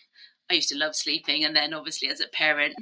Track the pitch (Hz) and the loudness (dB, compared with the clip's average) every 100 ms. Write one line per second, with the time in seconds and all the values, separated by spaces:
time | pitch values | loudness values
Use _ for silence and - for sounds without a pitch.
0 | _ - - _ _ 175 143 143 196 - | _ -20 -20 _ _ 2 2 0 -2 0
1 | 156 156 151 151 151 151 151 156 151 - | -2 -2 0 0 2 2 0 -4 -8 -6
2 | 135 - - - 156 147 147 151 | -6 -4 -6 2 2 4 0 -2